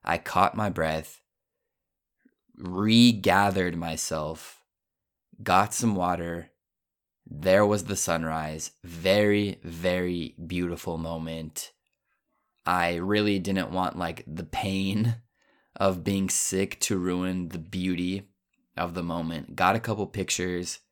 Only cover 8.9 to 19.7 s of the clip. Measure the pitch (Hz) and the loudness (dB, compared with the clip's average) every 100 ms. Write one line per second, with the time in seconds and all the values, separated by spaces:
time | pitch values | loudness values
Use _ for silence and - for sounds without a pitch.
8.9 | 85 92 101 104 104 101 95 82 82 90 | -4 2 4 4 4 0 -4 -10 -4 0
9.9 | 90 90 87 78 - 82 87 87 85 - | 0 0 -2 -6 -10 -6 -4 -2 -4 -6
10.9 | 82 80 82 80 82 80 - - _ _ | -6 -6 -6 -8 -8 -10 -12 -14 _ _
11.9 | _ _ _ _ _ _ _ - 90 87 | _ _ _ _ _ _ _ -2 0 0
12.9 | 85 92 107 104 101 90 95 85 92 90 | 0 0 2 2 0 0 -2 -2 -2 -2
13.9 | - 85 82 - 78 82 - 98 95 95 | -2 -6 -6 -12 -10 -6 -4 -2 -2 0
14.9 | 104 117 113 _ _ _ _ _ - 98 | 0 0 0 _ _ _ _ _ 0 0
15.9 | 90 85 98 95 - - 95 98 - - | 2 -2 0 0 0 0 0 -2 -4 -2
16.9 | 98 90 90 92 92 85 85 80 98 92 | 0 0 -2 -2 -4 -6 -10 -8 -4 -2
17.9 | 90 90 98 - _ _ _ _ - 87 | 0 -2 -4 -8 _ _ _ _ -6 -4
18.9 | 85 85 82 82 82 - 69 95 | -4 -4 -4 -4 -8 -10 0 2